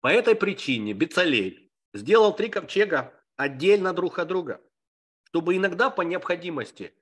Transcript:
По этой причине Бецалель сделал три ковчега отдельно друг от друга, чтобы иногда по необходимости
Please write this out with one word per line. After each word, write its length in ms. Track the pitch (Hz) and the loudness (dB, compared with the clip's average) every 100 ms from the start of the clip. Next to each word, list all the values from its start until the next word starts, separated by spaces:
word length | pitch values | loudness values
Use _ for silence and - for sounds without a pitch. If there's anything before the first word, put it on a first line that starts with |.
По 60 | 131 | 2
этой 260 | 202 233 | 2 4
причине 600 | 220 202 175 - 123 107 | 2 2 -4 -4 -4 -2
Бецалель 760 | 101 165 - 180 127 95 - _ _ _ | -2 -2 0 2 2 -2 -6 _ _ _
сделал 400 | 101 110 220 214 | -12 2 6 6
три 140 | 202 220 | 2 -4
ковчега 680 | 202 - 196 208 151 123 _ _ - | -4 -4 0 0 0 -4 _ _ -6
отдельно 560 | 139 135 175 208 185 | -6 -2 4 4 2
друг 280 | 180 180 - | -2 -4 -4
от 100 | 170 | -4
друга, 320 | 185 156 101 _ _ _ _ _ _ | -4 -6 -10 _ _ _ _ _ _
чтобы 340 | _ 170 165 185 | _ -4 0 0
иногда 320 | 190 175 262 | 0 0 0
по 140 | 262 | 0
необходимости 920 | 170 180 - 175 175 151 110 - 92 _ | -4 -4 -4 -4 -4 -8 -8 -12 -18 _